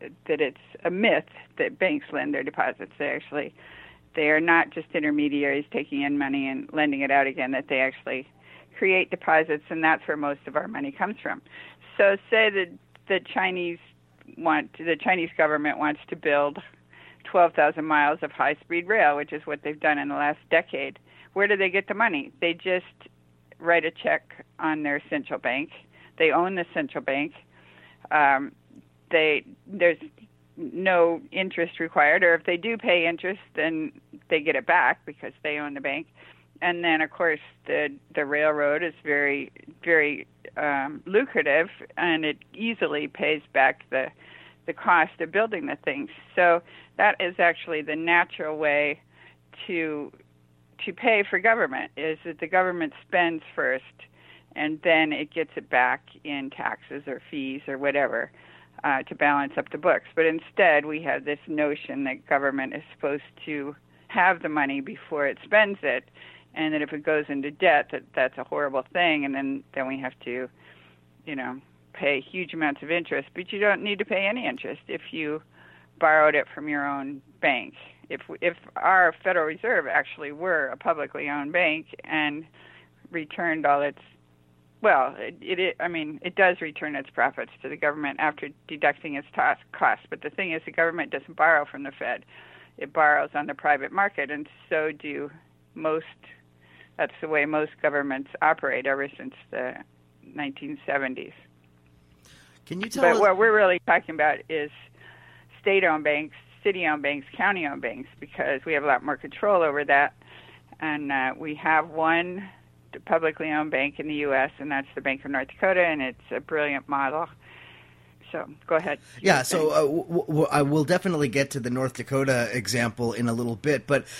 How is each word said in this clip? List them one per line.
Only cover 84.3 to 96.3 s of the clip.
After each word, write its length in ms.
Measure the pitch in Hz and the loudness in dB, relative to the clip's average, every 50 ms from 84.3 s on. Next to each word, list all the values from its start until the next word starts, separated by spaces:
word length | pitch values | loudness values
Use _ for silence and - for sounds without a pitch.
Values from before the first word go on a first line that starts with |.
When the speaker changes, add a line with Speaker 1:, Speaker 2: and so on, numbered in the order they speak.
| _ _ _ _ _ _ _ _ _ _ | _ _ _ _ _ _ _ _ _ _
Speaker 1:
well, 340 | 220 214 170 139 127 135 - | 4 4 4 4 4 0 -2
it, 420 | 98 113 113 170 - - - 185 175 | -6 -10 -10 -10 -10 -8 -4 -2 0
it, 160 | 190 175 - - | 0 -2 -2 -2
I 80 | 160 | -4
mean, 320 | 175 175 160 151 151 156 - - | -4 -4 -4 -6 -6 -8 -10 -10
it 120 | 180 175 | -6 2
does 240 | - 190 180 185 - | 4 4 4 4 2
return 360 | 170 156 143 - 170 151 147 | -4 -10 -8 -8 -8 -6 -6
its 140 | 135 - - | -8 -10 -6
profits 420 | - - 120 135 - - 117 123 - - | 0 0 0 0 0 -4 -10 -10 -12 -14
to 80 | - 131 | -12 -12
the 80 | 147 | -6
government 420 | 156 156 147 147 156 151 143 - - | -2 -2 -2 -2 -2 -4 -6 -4 -2
after 300 | 151 151 147 - - 143 - _ _ | -2 -2 -2 -4 -10 -14 -14 _ _
deducting 480 | - 160 147 165 147 143 - - 156 143 | -16 -4 0 0 0 0 0 -6 -10 -10
its 120 | 139 - - - | -10 -10 -6 -2
tos-, 220 | - 156 143 - - - _ | 0 0 0 0 -2 -6 _
costs. 340 | - - 170 127 104 - - _ | -4 0 0 0 0 0 -4 _
But 120 | 156 131 | -14 -12
the 80 | - 147 | -10 -10
thing 220 | - - 190 180 | -8 -6 -6 -6
is, 100 | 160 160 - | -6 -8 -8
the 60 | 156 | -6
government 400 | - - 165 170 165 170 151 151 | -2 0 0 0 0 -2 -6 -6
doesn't 260 | - 190 - - 160 | -8 -8 -10 -10 -2
borrow 260 | - 156 160 160 147 147 | 2 4 6 6 4 2
from 200 | - - 135 143 | -2 -6 -12 -12
the 80 | 135 | -12
Fed. 340 | 139 - 120 120 120 98 - _ - - - - - - - - _ | -10 -8 -6 -6 -6 -6 -10 _ -20 -20 -20 -20 -20 -20 -20 -20 _
It 140 | - 147 143 | -14 -14 -6
borrows 380 | - 165 156 147 147 147 147 147 - | 0 4 4 6 6 4 2 0 -4
on 120 | 147 147 | -6 -6
the 60 | 147 143 | -6 -8
private 380 | - - 151 147 135 139 - | -2 0 2 2 2 0 -4
market, 380 | 143 196 202 202 - - 143 139 | -2 -2 -2 -2 -2 -4 -6 -6
and 200 | 147 147 151 - - - - _ | -6 -8 -10 -12 -16 -20 -8 _
so 220 | 175 156 156 160 | -2 -2 -2 -2
do 400 | 151 147 - 151 143 139 143 151 151 160 _ _ _ _ _ _ _ | -4 -8 -10 -10 -8 -8 -10 -10 -12 -18 _ _ _ _ _ _ _
most, 320 | 160 160 156 156 160 - - - _ - - | -6 -4 -2 -2 -2 -4 -8 -16 _ -20 -20